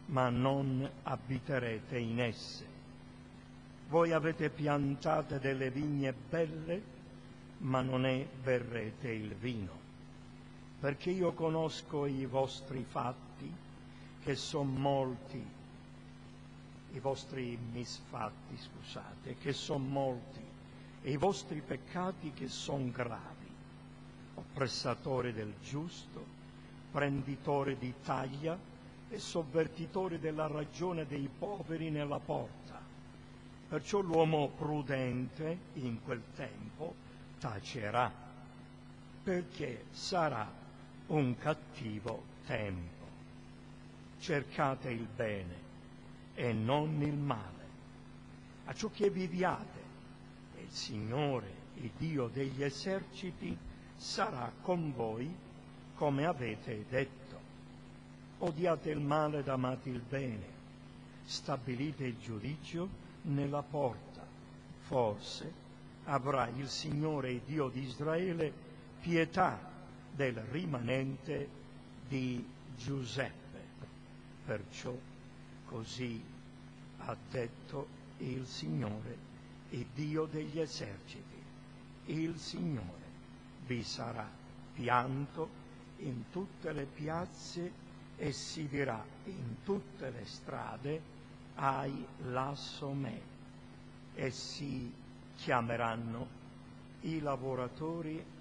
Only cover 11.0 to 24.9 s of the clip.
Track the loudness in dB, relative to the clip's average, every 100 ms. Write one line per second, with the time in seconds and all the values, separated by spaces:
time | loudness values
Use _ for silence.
11 | 2 4 4 4 4 4 2 0 -2 2
12 | 2 2 4 4 4 2 -4 -4 0 2
13 | 2 0 -6 -8 -6 -6 -10 -14 -14 -14
14 | -14 -4 0 0 2 2 4 4 6 6
15 | 4 0 -6 -8 -8 -10 -14 -14 -14 -14
16 | -14 -14 -14 -14 -14 -14 -14 -14 -10 0
17 | 2 2 0 -2 -2 -2 -4 -4 -4 -6
18 | -6 -2 -2 -4 -10 -10 -10 -12 -10 -8
19 | -8 -8 -6 -2 0 0 0 0 2 2
20 | 2 0 -6 -10 -12 -14 -14 -14 -14 -6
21 | 0 4 6 4 0 -4 -2 -4 -4 -2
22 | 0 -2 -6 -4 -4 -4 0 2 2 2
23 | 0 -2 -8 -12 -12 -14 -14 -14 -14 -14
24 | -14 -14 -12 -10 -6 0 0 2 0